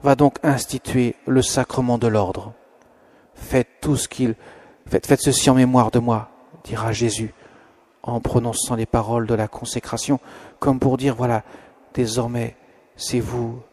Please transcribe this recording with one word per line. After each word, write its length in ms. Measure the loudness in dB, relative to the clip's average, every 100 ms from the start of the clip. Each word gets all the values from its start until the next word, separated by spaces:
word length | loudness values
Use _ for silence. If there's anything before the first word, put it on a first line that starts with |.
va 120 | 4
donc 220 | 6 4 4
instituer 720 | 0 0 -2 -8 -2 0 0 -2 0
le 160 | 2
sacrement 540 | 2 -2 -2 -2 0 2
de 100 | 2
l'ordre. 460 | 2 0 -4 -10 -18 _ _ _ _ _ _ _
Faites 460 | -20 -2 -2 -2 _
tout 160 | -2 -2
ce 120 | -2
qu'il, 280 | -2 -4 -4 -14 -20 -20 _ -4
faites, 200 | -4 0
faites 160 | 2
ceci 260 | 2 2 4
en 60 |
mémoire 360 | 6 6 4 4
de 80 | 0
moi, 300 | 0 -2 -4 -20 -20 -20
dira 280 | -10 -6 -4
Jésus, 400 | -2 -2 -2 -8 -10 -20 -20 _ _ _ _
en 180 | -6 -4
prononçant 560 | 0 0 0 -4 -4 -4
les 100 | 0
paroles 400 | -2 0 -2 0
de 80 |
la 140 | -2 -2
consécration, 720 | -6 -8 -8 -6 -6 -2 -2 -4 -20 -20 _
comme 180 | 0 2
pour 180 | 0 0
dire, 180 | -2 0
voilà, 280 | -2 -2 -4 -20 -20 _ _
désormais, 600 | -4 -2 -2 -4 -6 -8 -10 _ _ _
c'est 260 | -14 -4 -4
vous 400 | -4 -6 -6 -10 -18